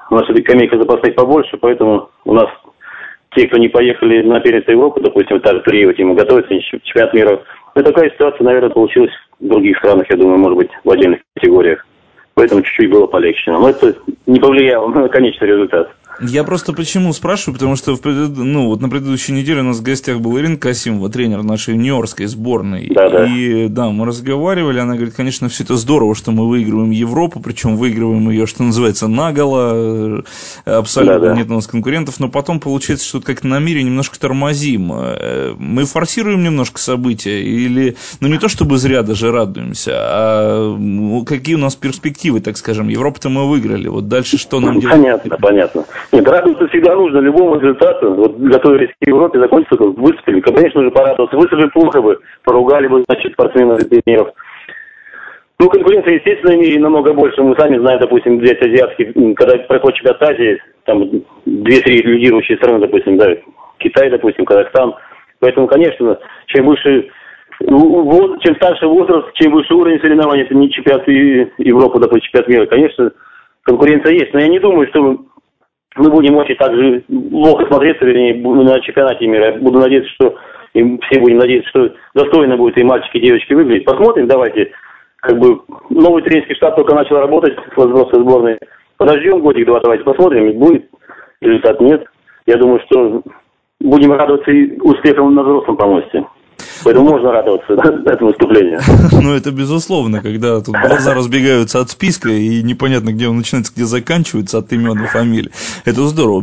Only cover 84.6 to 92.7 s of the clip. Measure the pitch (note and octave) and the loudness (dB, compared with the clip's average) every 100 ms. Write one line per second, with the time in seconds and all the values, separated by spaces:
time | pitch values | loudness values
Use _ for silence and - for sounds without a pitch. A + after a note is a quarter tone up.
84.6 | F#2+ - - - _ _ C3 A#2 B2 A2+ | -4 -8 -20 -20 _ _ -2 2 2 2
85.6 | - - - - E3+ E3 D#3+ D#3+ - C#3 | -4 -18 -4 2 4 2 0 -2 -2 -2
86.6 | D#3+ D#3 C#3+ D3 C#3+ D3 C#3 D#3 D#3+ - | 0 2 2 2 2 0 0 0 0 -2
87.6 | - - B2+ C3 B2+ B2 B2 B2+ A#2 A2 | -4 0 2 2 2 2 4 2 2 -4
88.6 | - _ _ - C#3 D3 F3 F#3 D3 B2 | -10 _ _ -2 0 2 2 2 2 2
89.6 | A#2 A#2+ A#2 A2 C#3 C3+ F3+ B2 A2 A2 | 2 2 2 0 0 2 2 2 0 2
90.6 | D3+ D#3 - _ - - - _ A#2 A2+ | 2 2 -2 _ -20 -20 -20 _ 0 2
91.6 | A2+ G#2+ B2 D3+ - _ _ _ - A#2+ | 2 2 2 2 -2 _ _ _ 0 2
92.6 | B2 | 2